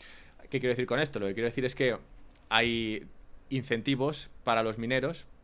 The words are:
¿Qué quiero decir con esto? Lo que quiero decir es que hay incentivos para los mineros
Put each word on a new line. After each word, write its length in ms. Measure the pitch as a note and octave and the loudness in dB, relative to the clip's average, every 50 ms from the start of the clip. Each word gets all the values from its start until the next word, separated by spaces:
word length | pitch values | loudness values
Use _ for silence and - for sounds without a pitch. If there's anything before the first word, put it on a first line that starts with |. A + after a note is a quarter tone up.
| - - - - - - - - - - | -20 -20 -20 -20 -20 -20 -20 -20 -10 -4
¿Qué 100 | - B2+ | -2 0
quiero 100 | B2+ B2+ | 2 2
decir 180 | A#2+ B2 B2 | 2 2 2
con 120 | - A#2+ C3+ | 0 2 0
esto? 200 | B2+ B2+ - A2 | 0 0 -2 -2
Lo 80 | G2+ | -2
que 80 | G2 F#2+ | -2 0
quiero 140 | A2 A#2 A#2 | 0 0 0
decir 160 | - C3+ B2+ | 0 0 0
es 100 | B2+ C3 | 0 0
que 220 | - C#3 B2 A2 - - - - - - - - - - - | 2 2 2 2 0 -6 -14 -18 -18 -18 -20 -20 -12 -2 4
hay 560 | A2+ A2+ A#2 A#2+ A#2 A2+ A2+ A2 G#2+ - - - - - - - - - - - | 4 6 6 6 2 2 0 0 -2 -4 -6 -10 -16 -18 -18 -18 -18 -16 -8 -4
incentivos 800 | C3+ C3 - - A#2+ A2+ G#2 C3+ C#3 B2+ C3 D3+ D#3 - - - - - - | -2 -2 0 0 0 0 2 2 2 2 2 0 -2 -4 -10 -14 -12 -4 2
para 200 | A#2+ A2+ A2+ A2+ | 2 4 4 4
los 160 | A2 G#2+ A2+ | 2 0 -2
mineros 480 | A2+ A#2+ C3 B2+ B2+ D3+ E3+ - - - - - | -2 0 0 0 0 -2 -4 -6 -12 -18 -18 -8